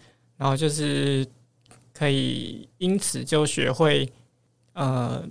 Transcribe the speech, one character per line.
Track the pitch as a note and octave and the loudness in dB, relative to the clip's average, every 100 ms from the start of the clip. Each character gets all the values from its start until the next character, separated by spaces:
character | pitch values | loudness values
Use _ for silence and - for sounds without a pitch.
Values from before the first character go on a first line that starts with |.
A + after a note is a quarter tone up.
| - _ _ - | -16 _ _ -4
然 | C3+ | -2
后 | |
就 | C3+ D#3 | 0 0
是 | D3+ D3 C#3+ C#3+ C3+ B2+ - _ _ _ - _ | 0 0 0 0 0 -2 -8 _ _ _ -20 _
可 | - D3 | -2 0
以 | C#3 B2+ B2 A#2 - - _ | 2 0 -4 -8 -12 -16 _
因 | F3+ G3 | 0 0
此 | - B2+ | 0 -4
就 | B2+ D#3 D3 | 0 2 2
学 | - B2+ | 0 0
会， | B2+ D#3+ C#3+ C3 - _ _ _ _ _ | 2 4 4 0 -6 _ _ _ _ _
呃， | F3+ C3+ C3 A#2+ B2+ - | -4 -2 0 -2 -4 -8